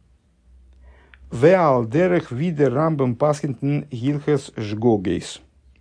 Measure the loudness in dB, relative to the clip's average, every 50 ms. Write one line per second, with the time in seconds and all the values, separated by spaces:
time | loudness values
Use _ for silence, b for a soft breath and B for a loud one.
0 | _ _ _ _ _ _ _ _ _ _ -20 -20 -20 _ b b b b b b
1 | b b b b b -14 -2 2 4 6 6 6 4 4 2 2 0 0 0 0
2 | 2 2 2 0 -2 -4 -6 -4 -4 -4 0 0 0 2 2 0 0 0 0 0
3 | 0 -2 0 0 0 0 0 -2 -4 -6 -6 -4 -4 -2 -2 -2 -4 -8 -10 -6
4 | -4 -4 -4 -2 -2 -2 -2 -2 -2 -6 -10 -10 -8 -6 -6 0 2 2 2 2
5 | 0 -2 -4 -4 -6 -10 -14 -18 -20 _ _ _ _ _ _ _